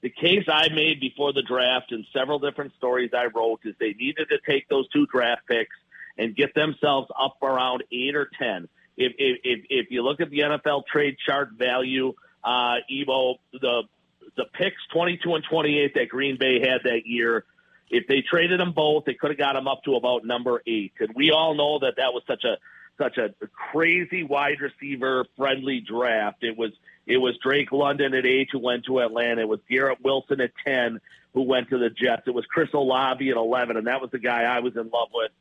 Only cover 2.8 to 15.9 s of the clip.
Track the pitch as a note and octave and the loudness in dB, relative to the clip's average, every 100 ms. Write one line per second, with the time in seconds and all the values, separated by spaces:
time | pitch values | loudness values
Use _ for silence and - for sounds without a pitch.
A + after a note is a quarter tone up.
2.8 | B2+ B2+ B2 B2 A#2+ A2 A2+ A2 A2 G2+ | -2 0 0 -2 -2 0 0 0 -6 -4
3.8 | A2+ G#2 C3 D3 D#3 C#3+ - C#3 - C#3 | -4 -2 -6 -4 -2 -2 0 -2 0 -2
4.8 | B2+ D3 C#3+ C3 A#2+ A#2+ - A#2 A2 - | 0 0 2 2 0 -2 -2 -2 -2 -8
5.8 | _ - - - A2+ G#2+ C#3 - D3+ C#3+ | _ -20 -18 -4 -4 0 0 2 0 0
6.8 | D3 C3+ A#2+ - C3+ - C3+ C3 B2+ B2 | 2 2 -2 -4 -4 -2 -2 0 0 -2
7.8 | - B2 C3 D3 C#3 - B2+ F#2 E2+ _ | -6 -4 -2 -2 -4 -4 -4 -4 -8 _
8.8 | _ - B2+ - C3+ B2+ C3 A2+ - C3+ | _ -2 -2 2 0 0 -2 -4 0 -2
9.8 | A2+ B2 B2 D3 E3 C#3+ D3 D3 D3+ C#3+ | -2 -2 -2 0 -2 0 0 0 0 -2
10.8 | C3+ D3+ D3 C3+ - C#3+ C3+ A2 B2 B2 | 0 0 0 -2 -2 -2 -2 -2 -2 0
11.8 | C3 C3 C3 - _ _ A#2 B2 B2 A#2+ | 0 0 -2 -4 _ _ -2 0 0 -2
12.8 | - C3+ C#3 C3 C3 B2 _ B2+ C3 A#2+ | -4 -6 -2 0 0 -2 _ -4 0 0
13.8 | A2 _ _ _ - - B2 - F#3+ - | -2 _ _ _ -18 -8 -8 -2 -4 -4
14.8 | - E3 F3 F3 E3+ D#3+ D3+ D#3+ D3+ D3 | -4 -2 0 -2 -2 -2 0 0 2 2
15.8 | C#3+ | 2